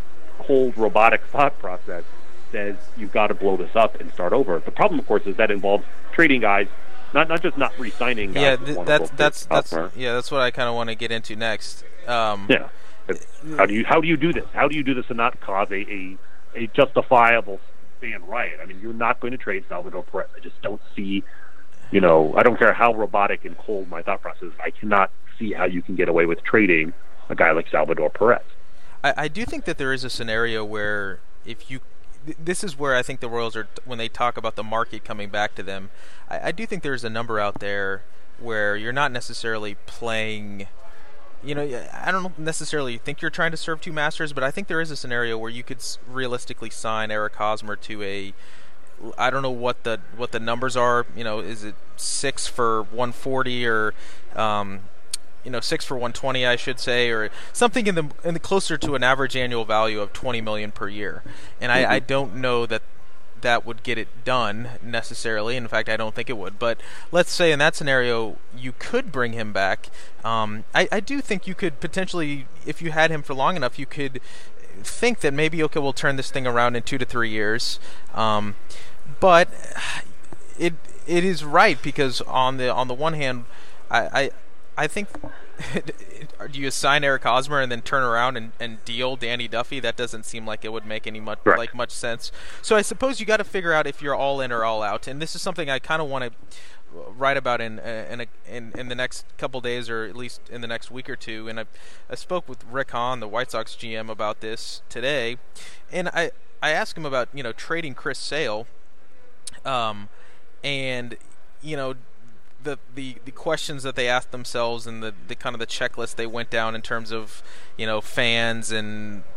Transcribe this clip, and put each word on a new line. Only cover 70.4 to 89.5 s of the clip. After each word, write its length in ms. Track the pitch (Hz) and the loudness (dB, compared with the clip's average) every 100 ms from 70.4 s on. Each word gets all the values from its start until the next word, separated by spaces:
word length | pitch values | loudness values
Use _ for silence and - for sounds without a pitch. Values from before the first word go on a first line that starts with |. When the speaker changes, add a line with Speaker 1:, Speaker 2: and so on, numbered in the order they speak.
| 107 107 - | 0 0 0
Speaker 2:
I, 140 | 143 185 | 2 2
I 80 | 202 | 0
do 180 | 202 277 | 0 -2
think 260 | - 196 - | 0 -2 -2
you 80 | |
could 280 | 180 180 139 | -2 -2 0
potentially, 680 | 165 190 185 180 151 143 - - - | -2 0 0 0 0 -2 -2 -2 -2
if 160 | 151 | -2
you 100 | 165 | 0
had 200 | 156 160 | 2 2
him 100 | 156 | 2
for 120 | 143 | -2
long 240 | 135 143 180 | 2 2 2
enough, 200 | 123 - | 0 0
you 80 | 135 | -2
could 360 | 151 139 127 - - - - - 95 | -2 -2 -2 -2 -2 -2 -2 -2 -2
think 380 | 101 - 240 233 | -2 2 2 4
that 140 | 151 | 2
maybe, 280 | 139 156 165 | 2 2 2
okay, 160 | 156 160 | 2 2
we'll 120 | 139 | 2
turn 240 | 127 147 135 | 2 2 2
this 160 | 127 | 0
thing 160 | 139 127 | 0 2
around 300 | 120 123 120 | 4 4 2
in 60 | |
two 140 | 113 139 | 2 2
to 80 | 123 | 2
three 240 | 123 113 | 2 2
years. 520 | 107 104 113 - - - - - | 2 2 2 2 2 2 2 2
Um, 420 | - 110 107 104 101 - - - - - 139 | 2 4 4 2 2 2 2 2 2 0 4
but 300 | 190 170 185 - - - - - - - - - - - | 8 8 6 2 0 0 0 0 0 -2 -2 -2 -2 0
it, 180 | 170 165 - - - | 0 2 0 -2 0
it 200 | 175 185 | 2 2
is 180 | 160 | 0
right, 380 | 151 160 208 247 | 4 6 6 4
because 400 | 151 135 135 117 | 0 2 2 2
on 340 | 107 127 131 131 | 0 2 2 2
the, 180 | 123 | 0
on 140 | 113 127 | 0 0
the 60 | |
one 200 | 123 156 | 0 0
hand, 300 | 156 135 123 117 - - - - | 0 -2 -2 -2 -4 -4 -4 0
I, 300 | 117 95 127 | 0 2 0
I, 100 | 135 - - - - - | 0 -2 -4 -6 -4 -2
I 120 | 151 | -2
think, 220 | 214 202 - - - - - 139 131 | -2 -2 -4 -4 -4 -4 -4 -2 -2
<laughs> 760 | - - - - 147 - 143 | -2 -4 -4 -4 -4 -4 -4
do 80 | 139 | -4
you 120 | 139 | -2
sign 320 | - 139 147 | 0 4 4
Eric 200 | 143 135 | 4 2
Hosmer 380 | 131 123 135 143 | 2 2 2 0
and 100 | 131 | 0
then 100 | 117 | -2
turn 200 | - 139 | -2 0
around 360 | 123 113 123 123 | 2 2 0 -2
and, 160 | 113 110 | -6 -6
and 240 | 117 110 - | -6 -6 -6
deal 300 | 117 127 131 | -4 -4 -2
Danny 320 | 117 123 | -4 -4
Duffy? 320 | 117 | -2